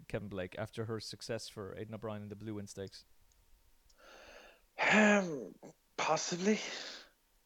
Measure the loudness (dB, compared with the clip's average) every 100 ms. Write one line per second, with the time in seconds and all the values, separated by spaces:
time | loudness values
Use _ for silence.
0 | -4 -4 -2 -4 -4 -4 -6 -4 -2 -2
1 | -4 -10 -4 -4 -4 -8 -8 -6 -8 -6
2 | -6 -6 -8 -8 -6 -6 -6 -8 -8 -8
3 | -20 -20 _ _ _ -20 _ _ _ _
4 | -20 -20 -20 -20 -20 -20 _ 0 6 8
5 | 8 8 4 -2 -6 -12 -20 -20 _ -4
6 | 2 2 0 0 4 4 0 -8 -10 -12
7 | -18 _ _ _